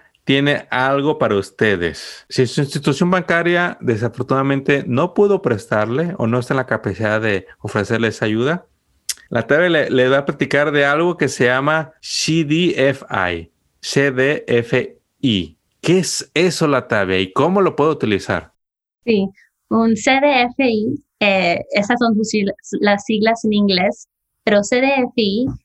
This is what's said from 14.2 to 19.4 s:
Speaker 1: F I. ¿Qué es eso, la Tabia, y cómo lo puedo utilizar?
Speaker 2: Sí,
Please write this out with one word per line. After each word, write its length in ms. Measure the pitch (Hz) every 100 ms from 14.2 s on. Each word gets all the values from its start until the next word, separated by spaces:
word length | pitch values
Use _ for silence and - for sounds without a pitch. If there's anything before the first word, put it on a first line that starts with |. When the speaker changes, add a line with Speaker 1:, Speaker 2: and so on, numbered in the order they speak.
| 135 151 -
Speaker 1:
F 480 | 120 120 127 - - _ _
I. 360 | 139 104 80 - _ _
¿Qué 160 | - 185
es 320 | 170 - - 147
eso, 320 | 180 - 156
la 200 | 135 120
Tabia, 320 | 110 95 95
y 140 | 95
cómo 280 | - 147 190
lo 140 | 180 -
puedo 140 | 147
utilizar? 640 | 151 135 196 - 95 - _ _ _ _ _ -
Speaker 2:
Sí, 220 | 214 196 -